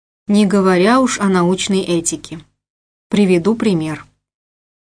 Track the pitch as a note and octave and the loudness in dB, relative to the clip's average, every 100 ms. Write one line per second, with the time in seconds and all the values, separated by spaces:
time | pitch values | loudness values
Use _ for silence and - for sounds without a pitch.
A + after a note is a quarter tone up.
0 | _ _ - G#3 G#3 G3 F#3+ F3+ F#3+ B3+ | _ _ -2 2 2 2 2 2 2 2
1 | B3+ - G3+ F#3+ F3 F#3 - F#3+ - E3+ | 0 0 0 2 0 -2 -2 -4 -2 -4
2 | E3 D#3 - D#3+ D3 _ _ _ _ _ | -4 -8 -10 -18 -20 _ _ _ _ _
3 | - G3 G3 F3+ E3+ A3+ A3 F3 D#3 D3+ | -6 0 2 2 0 -2 -2 -2 -4 -10
4 | - _ _ _ _ _ _ _ | -16 _ _ _ _ _ _ _